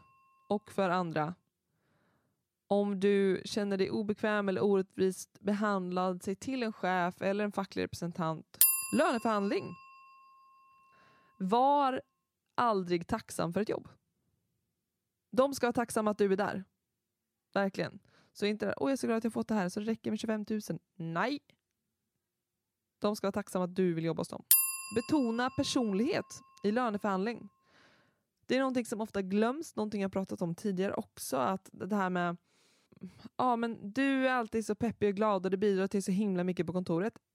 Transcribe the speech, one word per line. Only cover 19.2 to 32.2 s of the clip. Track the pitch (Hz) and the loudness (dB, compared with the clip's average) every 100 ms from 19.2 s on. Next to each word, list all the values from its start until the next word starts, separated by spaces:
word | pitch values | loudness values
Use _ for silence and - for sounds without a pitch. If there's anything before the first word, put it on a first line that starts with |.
jag | 226 | 0
fått | 226 226 | -2 0
det | 220 | 0
här | 180 | 0
så | 214 | -2
det | 214 | -4
räcker | 226 - | -4 -2
med | 214 | -4
tjugofem | 226 220 208 | -2 -4 -2
tusen." | 214 - 165 - - | -4 -4 -8 -10 -10
Nej! | 165 165 214 285 - _ _ _ _ _ _ _ _ _ _ _ _ _ _ _ | -4 -2 0 -2 -8 _ _ _ _ _ _ _ _ _ _ _ _ _ _ _
De | 208 208 | -2 0
ska | 196 | -2
vara | |
tacksamma | 202 202 190 180 | -2 -4 -2 -2
att | 180 | 2
du | 185 | 2
vill | 165 165 | 2 -2
jobba | 160 | -2
hos | 170 | -6
dem. | - - - - - - 202 | -8 0 0 0 -6 -4 -4
Betona | - 302 240 226 254 - | 0 2 2 0 -2 -2
personlighet | 277 285 226 190 254 - - - - _ | -2 0 2 2 0 -2 -6 -12 -20 _
i | 202 | 0
löneförhandling. | 220 247 202 208 185 202 226 202 _ _ _ - _ _ _ _ _ - | 0 0 -2 -2 -2 -2 -6 -12 _ _ _ -20 _ _ _ _ _ 0
Det | 247 | 2
är | |
någonting | 269 254 233 | 2 0 -2
som | 214 | -4
ofta | 220 202 | -2 -4
glöms, | 190 202 220 285 330 - | 0 2 2 0 -6 -6
någonting | 214 208 | -4 -2
jag | 196 | -2
pratat | 196 190 208 | -2 -4 -4
om | 175 170 | -4 -2
tidigare | 214 185 190 | -2 0 -2
också, | - - - - 269 | -2 -6 -12 -4 0
att | 247 190 - | 0 0 -6
det | - 185 208 | -10 -4 0
här | 185 | 0
med, | 180 | 0